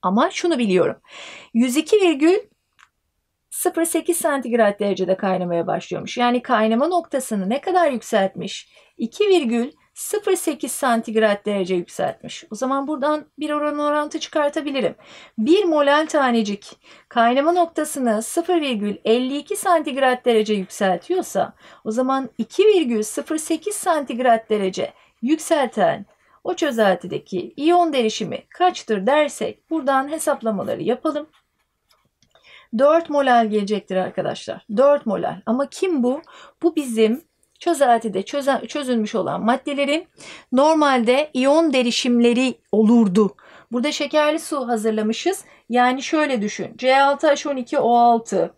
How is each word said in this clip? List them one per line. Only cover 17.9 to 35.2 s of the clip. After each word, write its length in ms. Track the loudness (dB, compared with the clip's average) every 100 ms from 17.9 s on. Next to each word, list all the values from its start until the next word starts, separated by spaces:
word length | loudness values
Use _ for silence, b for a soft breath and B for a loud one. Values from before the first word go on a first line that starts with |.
| -2 0 0
sıfır 380 | -2 -4 0 0
virgül 340 | 0 -4 -4 -4 0
elli 320 | 0 0 -4
iki 180 | -6 -6
santigrat 680 | 0 0 0 0 0 2 2
derece 280 | 2 2
yükseltiyorsa 1000 | -2 -4 -2 -2 -2 -2 -4 -2 -2 -4 -6 B B -6
o 60 |
zaman 380 | -2 0 -2 -4 _
iki 280 | -10 2 4
virgül 380 | 4 2 -2
sıfır 340 | -4 -6 -6 -6
sekiz 380 | -4 -6 -6 -6
santigrat 720 | -2 -2 -2 -2 2 2 2
derece 440 | -2 -2 -4 -8 b b b
yükselten 840 | -2 -2 0 0 0 0 0 0 -8 b b b
o 100 | -8
çözeltideki 1000 | -2 -2 2 2 2 -2 -10 -6 -8 -8 -4
iyon 360 | 2 4 2
derişimi 500 | 2 0 -2 -8 -8 _
kaçtır 580 | 0 0 0 -4 -2 2
dersek 640 | 2 0 -2 -8 -8 _
buradan 420 | -4 0 0 -2
hesaplamaları 720 | -4 -2 -2 -2 -4 -4 -4
yapalım. 440 | -2 -2 -2 -4 -8 _ _ _ _ _ _ _ _ _ _ b b b b 2
Dört 320 | 4 4 2
molal 380 | 0 4 4 4
gelecektir 480 | 0 -2 -4 -4 -4
arkadaşlar. 680 | -4 -4 -6 -6 -10 -12 _ 2
Dört 280 | 4 4 0
molal. 360 | -4